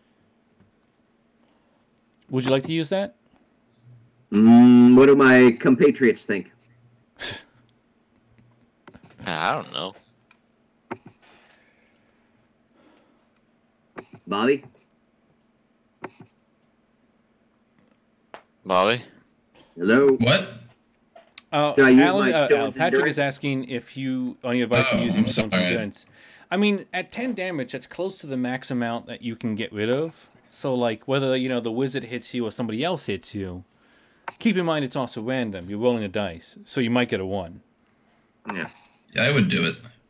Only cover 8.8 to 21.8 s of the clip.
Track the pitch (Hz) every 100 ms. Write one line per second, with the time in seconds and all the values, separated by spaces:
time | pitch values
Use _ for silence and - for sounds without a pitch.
8.8 | - - - - - 78 87 143 80 64
9.8 | 92 - _ _ _ _ _ _ _ _
10.8 | - - - _ _ _ _ _ _ _
11.8 | _ _ _ _ _ _ _ _ _ _
12.8 | _ _ _ _ _ _ _ _ _ _
13.8 | _ - - - - 101 120 139 - _
14.8 | _ _ _ _ _ _ _ _ _ _
15.8 | _ _ - - - _ _ _ _ _
16.8 | _ _ _ _ _ _ _ _ _ _
17.8 | _ _ _ _ _ - _ _ 95 92
18.8 | 101 120 - - _ _ _ _ _ -
19.8 | 92 123 139 131 117 190 - - - _
20.8 | _ _ _ - - - - 147 147 143